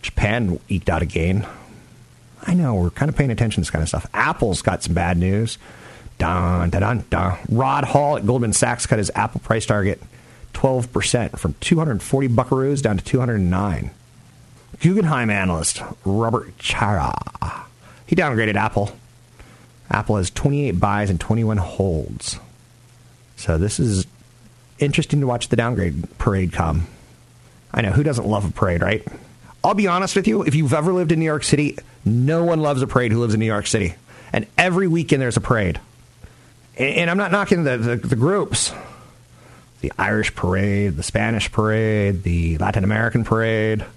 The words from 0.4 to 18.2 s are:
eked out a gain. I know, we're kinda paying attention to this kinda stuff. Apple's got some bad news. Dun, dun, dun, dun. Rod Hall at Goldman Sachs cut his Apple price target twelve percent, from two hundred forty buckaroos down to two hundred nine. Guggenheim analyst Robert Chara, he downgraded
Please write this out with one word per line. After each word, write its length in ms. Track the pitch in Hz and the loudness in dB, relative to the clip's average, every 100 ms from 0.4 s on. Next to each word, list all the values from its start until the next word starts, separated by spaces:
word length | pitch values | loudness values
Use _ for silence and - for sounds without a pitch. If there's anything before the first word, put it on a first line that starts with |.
| 107 85 - | 0 -2 -2
eked 200 | 95 - | -4 0
out 120 | 80 | -2
a 40 | 80 | 0
gain. 400 | - 82 95 101 - - - - - - - - - - | 0 0 0 -2 -12 -20 -20 -20 -20 -20 -20 -20 -14 -2
I 80 | |
know, 220 | 180 156 104 | 2 2 2
we're 140 | 87 | 0
kinda 240 | - 143 | 0 -2
paying 180 | - 139 | 0 0
attention 300 | 113 113 - | 2 0 0
to 20 | 80 | -2
this 60 | |
kinda 160 | - 78 | -2 -2
stuff. 200 | 73 - | -2 -6
Apple's 480 | - 131 160 117 87 | -2 0 2 0 0
got 220 | - 92 | -2 -2
some 100 | - | -2
bad 240 | 82 87 90 | 0 2 2
news. 400 | 90 101 113 - - - - - - - | 2 0 -2 -6 -18 -20 -20 -20 -20 -4
Dun, 520 | 80 90 90 90 85 | -2 0 2 2 2
dun, 120 | 87 | 0
dun, 220 | 104 120 - | 0 -2 -2
dun. 280 | 87 90 87 - | -2 -2 -4 -2
Rod 340 | 110 135 139 | 0 2 0
Hall 340 | 131 143 147 147 | 2 2 2 0
at 80 | 101 | 0
Goldman 280 | 123 117 | 0 2
Sachs 320 | 101 120 120 - | 2 0 0 0
cut 140 | 110 | 0
his 120 | 101 - | 0 -2
Apple 260 | 107 - | -2 -4
price 240 | - 113 - | -2 -2 0
target 360 | 104 98 90 - - - - - | 0 0 -2 -8 -20 -20 -20 -16
twelve 380 | - 135 131 120 | -2 0 0 -2
percent, 460 | - - 123 107 - | -2 0 0 -2 -4
from 160 | 85 71 | -4 -4
two 180 | - 170 | 0 2
hundred 240 | 160 107 | 2 -2
forty 260 | - 135 135 | 0 0 2
buckaroos 540 | 117 127 131 135 143 | 2 2 0 0 0
down 160 | 135 101 | 0 -2
to 60 | |
two 160 | - 131 | 0 0
hundred 200 | 123 113 | 2 2
nine. 520 | 90 90 101 76 - - - - - - - - - - | 2 2 0 -2 -6 -12 -20 -20 -20 -20 -20 -20 -20 0
Guggenheim 500 | 160 196 175 143 113 | 2 4 2 2 0
analyst 520 | 104 92 85 78 - - - - | 0 0 0 -2 -6 -10 -8 -2
Robert 520 | 98 113 117 - - | 0 2 0 -4 -10
Chara, 560 | - 147 104 101 67 - - - - - - - - - - | -6 -2 0 0 0 -4 -8 -8 -8 -8 -16 -20 -20 -20 -2
he 100 | |
downgraded 400 | 165 | 2